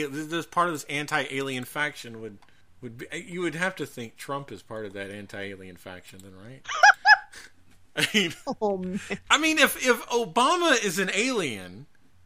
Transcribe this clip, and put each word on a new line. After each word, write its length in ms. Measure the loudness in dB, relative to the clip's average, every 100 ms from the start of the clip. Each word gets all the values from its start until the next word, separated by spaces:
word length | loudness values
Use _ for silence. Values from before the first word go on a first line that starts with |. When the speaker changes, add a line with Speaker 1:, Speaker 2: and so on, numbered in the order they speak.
| -2
Speaker 1:
this 360 | -4 -4 -4 0
part 200 | 2 2
of 80 |
this 80 | 0
anti-alien 800 | -4 -6 0 0 0 -2 -2 -4
faction 560 | -4 -2 -2 -4 -12 -12
would, 180 | -12 -14 -20 -20 -20 -16
would 180 | -14 -12
be. 80 | -10 -10 -8
You 140 | -4
would 120 | -4
have 220 | 0 -2 -2
to 100 | -8
think 300 | -8 -12 -12
Trump 340 | -8 -8 -8
is 100 | -14
part 260 | -10 -10 -8
of 60 |
that 160 | -8 -8
anti-alien 640 | -10 -10 -10 -10 -10 -14 -16
faction, 420 | -14 -16 -16 -18
then, 120 | -18
right? 320 | -18 -18 -16 -8 6 8 8 6 4 2 -18 -20 -20 -20 -20 -8
<laughs> 20 | -2
I 120 | 2
mean, 200 | 2 2 -2 -8 -2
Speaker 2:
Oh, 180 | -2 -2
man. 200 | -4 -6 -6 -8 2
Speaker 1:
I 80 | 4
mean, 200 | 4 6
if, 160 | 4 4 2
if 180 | 2 2
Obama 760 | 0 2 4 4 4 4 4
is 140 | 2 0
an 140 | 0
alien, 720 | 2 2 2 0 -4 -10 -14 -18 -20 -20 -20